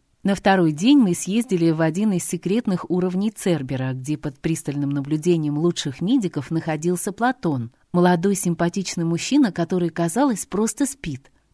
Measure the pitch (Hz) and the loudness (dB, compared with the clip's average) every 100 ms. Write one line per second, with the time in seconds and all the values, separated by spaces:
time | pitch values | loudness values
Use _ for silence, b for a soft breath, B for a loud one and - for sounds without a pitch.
0 | _ _ 190 196 202 190 170 147 214 294 | _ _ -2 2 4 4 4 2 4 6
1 | 208 175 - 214 233 185 165 160 160 160 | 6 2 -2 -2 0 2 2 2 0 2
2 | 220 185 - 175 175 214 240 180 - 180 | 0 0 -2 -6 -2 -2 0 -4 -2 -2
3 | 185 180 208 - 202 165 131 135 131 131 | 0 0 -2 -2 -2 0 -2 -4 -4 -6
4 | 131 147 147 - 160 165 - 143 139 143 | -6 -6 -6 -6 -4 -4 -4 -4 -2 -2
5 | 139 156 165 170 151 147 170 175 147 131 | -2 -2 2 2 0 0 0 -2 -6 -6
6 | 175 269 185 - 135 165 160 156 165 180 | 0 0 0 -6 -4 -4 -2 -4 -2 -2
7 | - 185 240 254 170 139 117 _ _ 175 | -4 -2 -2 -2 -2 -2 -6 _ _ 2
8 | 180 180 190 196 180 165 175 202 180 - | 4 4 2 0 -2 0 -2 -2 -6 -4
9 | 165 170 - 277 247 170 226 185 175 165 | -2 -2 0 2 2 0 -2 0 -2 -2
10 | 170 220 277 202 - 185 220 - 277 - | -2 0 0 0 -4 -2 -2 -2 -4 -4
11 | 175 131 - _ _ | -8 -10 -12 _ _